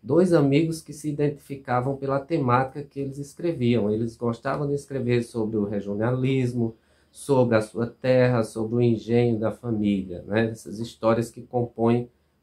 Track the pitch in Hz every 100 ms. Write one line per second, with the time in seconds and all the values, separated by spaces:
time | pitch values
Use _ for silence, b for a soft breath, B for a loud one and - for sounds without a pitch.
0 | 107 160 180 165 139 143 160 160 - 147
1 | 151 143 147 147 - 139 - 123 127 135
2 | 135 139 - 160 127 123 135 151 143 139
3 | 139 139 143 - 170 127 120 120 104 110
4 | 117 - 120 117 135 139 143 143 - 135
5 | 120 120 117 117 107 110 101 107 101 101
6 | 113 127 131 135 123 123 113 - b b
7 | b - - 131 120 110 107 - 117 -
8 | 131 127 127 123 110 113 110 120 120 107
9 | 101 120 120 110 110 - 120 107 104 98
10 | 92 87 - 107 113 113 - 104 117 -
11 | 139 120 117 - - 123 113 - 117 120
12 | 123 _ _ _